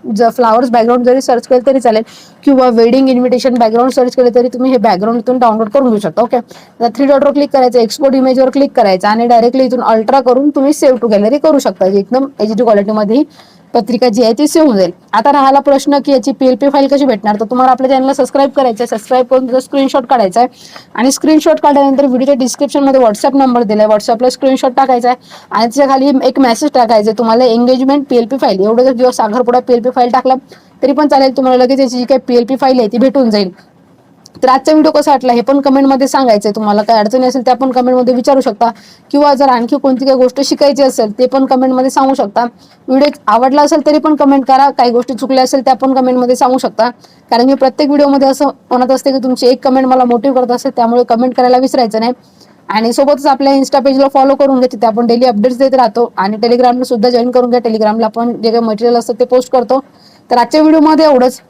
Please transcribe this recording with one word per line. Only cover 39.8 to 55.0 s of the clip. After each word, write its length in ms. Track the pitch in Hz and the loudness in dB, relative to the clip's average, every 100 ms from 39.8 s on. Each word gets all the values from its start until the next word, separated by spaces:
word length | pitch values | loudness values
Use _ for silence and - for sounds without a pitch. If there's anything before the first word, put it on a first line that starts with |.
| 277 254 | 0 0
काही 120 | 269 262 | 0 2
गोष्ट 240 | 254 254 | 0 0
शिकायची 420 | 277 339 285 262 | -4 0 0 2
असेल 360 | 269 262 220 208 | 0 0 -4 -2
ते 60 | |
पण 200 | 254 269 | -2 0
कमेंटमध्ये 440 | 269 262 262 254 262 | 0 0 0 0 -2
सांगू 240 | 285 269 | 0 0
शकता. 300 | 269 202 233 240 _ - _ - | 0 -2 -4 -6 _ -20 _ -2
व्हिडिओ 200 | 262 294 - - | 0 0 -2 -2
आवडला 340 | 220 262 285 | 0 2 2
असेल 240 | 294 320 | 2 0
तरी 120 | 302 302 | 0 0
पण 180 | 311 | 0
कमेंट 300 | 294 285 277 | 2 2 2
करा, 240 | 254 262 277 | 2 2 2
काही 220 | 269 247 | 0 0
गोष्टी 220 | 233 240 | 0 -4
चुकल्या 300 | 247 254 262 | -8 -2 0
असेल 180 | 262 277 | 0 0
त्या 80 | 247 | 0
पण 200 | 254 269 | 0 0
कमेंटमध्ये 420 | 262 254 254 247 | 0 0 0 0
सांगू 220 | 247 254 254 | 0 0 0
शकता, 320 | 247 - 233 - - _ _ | -4 -2 -4 -4 -20 _ _
कारण 140 | 233 | 0
मी 80 | 254 | 2
प्रत्येक 360 | 269 262 254 294 | 2 0 0 -2
व्हिडिओमध्ये 380 | 294 285 277 269 | 2 2 2 0
असं 180 | 269 | 0
म्हणत 460 | 285 - _ 247 254 | -4 -4 _ -2 0
असते 200 | 262 277 | 0 -2
की 60 | 269 | -2
तुमची 300 | 254 254 247 | -4 0 0
एक 180 | 254 | 0
कमेंट 220 | 285 262 262 | 0 0 0
मला 160 | 254 | 0
मोटिव्ह 380 | 247 240 277 254 | 2 0 0 -2
करत 100 | 247 | -2
असते, 180 | 240 277 | -4 -4
त्यामुळे 340 | 247 226 240 | -2 0 0
कमेंट 320 | 240 226 254 | 0 0 0
करायला 220 | 247 247 254 | 0 2 2
विसरायचं 420 | 262 269 233 220 | 0 -2 -2 -2
नाही. 120 | 233 262 _ _ _ _ - | -4 -6 _ _ _ _ -8
आणि 240 | 208 226 | -4 -2
सोबतच 320 | 240 277 269 | 0 0 0
आपल्या 280 | 285 262 277 | 0 0 2
Insta 300 | 277 262 277 | 0 0 0
पेजला 240 | 262 269 277 | 0 0 0
फॉलो 280 | 277 269 | 2 0
करून 240 | 277 277 262 | 2 0 0
घ्या, 100 | 254 | -2
तिथे 160 | 220 233 | 0 -2
आपण 180 | 220 | 0